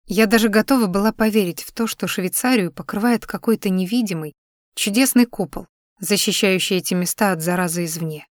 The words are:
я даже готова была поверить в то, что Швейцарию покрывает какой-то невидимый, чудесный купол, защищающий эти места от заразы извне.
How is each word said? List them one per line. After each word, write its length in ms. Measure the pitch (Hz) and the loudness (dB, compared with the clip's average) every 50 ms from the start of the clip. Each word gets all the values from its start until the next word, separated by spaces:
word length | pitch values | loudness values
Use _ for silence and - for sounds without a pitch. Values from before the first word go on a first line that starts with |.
| _ | _
я 180 | - 180 196 226 | -4 0 2 2
даже 240 | 196 233 220 226 220 | 4 4 4 4 4
готова 380 | 196 214 214 - 269 254 220 | 2 2 2 4 2 2 2
была 240 | 185 175 196 208 220 | 2 2 0 0 0
поверить 520 | 214 - 220 220 202 220 190 175 165 - - | 0 0 0 2 2 2 0 0 -2 -8 -12
в 80 | - - | -10 -6
то, 120 | - 226 | -4 -4
что 220 | 220 - - 196 | -4 -4 -6 -6
Швейцарию 640 | 175 - 208 180 180 - - - 247 262 220 180 165 | -6 -4 -4 -4 -4 -2 -2 0 2 2 2 0 0
покрывает 540 | - - - - - 208 214 240 233 214 - | -4 -8 -10 -8 -4 -2 0 0 0 0 -2
какой-то 440 | - - - - 233 220 - - 202 | -6 -10 -4 0 0 0 0 0 0
невидимый, 640 | 185 185 185 180 233 247 226 190 175 160 156 151 - _ _ _ _ _ _ _ - | 0 0 0 0 0 -2 -2 -2 -4 -6 -8 -10 -14 _ _ _ _ _ _ _ -8
чудесный 500 | - - 208 196 247 269 247 - 240 240 | -6 -4 0 2 2 2 4 4 4 4
купол, 420 | 240 - - 180 135 - - - - _ _ _ _ _ - | 2 0 -4 -6 -6 -8 -12 -14 -16 _ _ _ _ _ -8
защищающий 760 | 185 - 208 196 - 214 185 - 220 190 190 180 - - 196 | -4 -2 0 0 0 0 0 2 2 2 2 2 0 0 -2
эти 160 | 180 - - 185 | -2 -2 -2 -2
места 380 | 180 180 - - - 214 196 | -2 -2 -2 -2 0 0 0
от 100 | 185 160 | 0 -2
заразы 440 | 160 175 180 185 180 165 170 175 175 | -2 -2 -2 0 -2 -2 -2 -4 -4
извне. 400 | 156 160 160 165 156 151 151 - _ | -6 -6 -6 -6 -8 -8 -10 -14 _